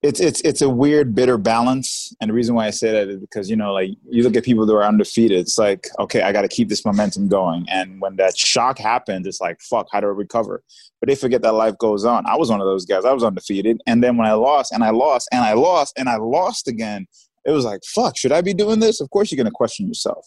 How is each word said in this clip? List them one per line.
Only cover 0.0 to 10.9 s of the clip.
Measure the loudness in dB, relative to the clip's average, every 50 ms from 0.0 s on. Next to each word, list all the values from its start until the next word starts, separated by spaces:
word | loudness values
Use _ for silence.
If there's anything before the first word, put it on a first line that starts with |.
| 0
It's, | -2 0 2
it's, | 0 0 0 0
it's | 0 0 0 2 0
a | 0
weird, | 2 2 2 4 4 4 2 2 2
bitter | 2 2 2 2 2
balance. | 2 2 2 2 2 2 0 -2 -4 -6 -8 -10 -10 -14 -12 _
And | -6 -2
the | 0
reason | 0 0 0 0
why | 0 0
I | -2
say | -4 -2 -2 0
that | 0 0 0 -2
is | -6 -12
because, | -12 -10 -10 -10 -6 -4
you | -2
know, | -2 -2 -2 -2
like, | -2 -2 -2 -4 -12 _ -4
you | 0 2 2
look | 4 2
at | 2 2
people | 2 2 2 4
that | 4 4
are | 4 4
undefeated, | 4 4 4 2 2 2 2 4 4 4 2
it's | 2 0 0 2
like, | 2 2 2 0 -4 -14 -6 -6
"Okay, | -6 -2 0 0 2
I | 2 2
gotta | 2 0 0
keep | 0 -2 -2 -2
this | -2 -4 -2
momentum | -2 0 0 0 0 0 -2 0 0
going." | 2 2 2 0 -2 -4 -6 -4
And | -4 -4 -4 -6 -8 -8
when | -8 -8 -2
that | 2 0 2 2
shock | 0 -2 0 0 2 0 0 -2 -2
happens, | -2 0 0 0 -2 -4 -6 -6 -6 -8
it's | -8 -6
like, | -6 -6 -6 _
"Fuck, | -10 -4 -4 -4 -4 _ -4
how | -2
do | -2 -2
I |
recover?" | -2 -4 -8 -4 -2 -2 -2 -2 -6 -12 _ _ _ -20 -20 _